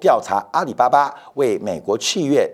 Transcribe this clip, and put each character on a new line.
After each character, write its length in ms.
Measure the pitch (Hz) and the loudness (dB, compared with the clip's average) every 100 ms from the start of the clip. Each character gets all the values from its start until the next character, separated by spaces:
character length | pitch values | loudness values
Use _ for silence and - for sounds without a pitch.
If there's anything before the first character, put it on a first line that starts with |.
调 180 | - 113 | 0 2
查 240 | - 98 - | 0 -4 -2
阿 120 | 165 | -4
里 80 | 160 | -2
巴 160 | 104 123 | 0 2
巴 260 | 143 139 - - | 2 0 -4 -12
为 240 | 139 127 98 | -2 0 0
美 200 | 104 80 | -4 -6
国 180 | - 113 | -4 -4
企 280 | - 202 | -2 -2
业 260 | 139 139 90 | 0 2 0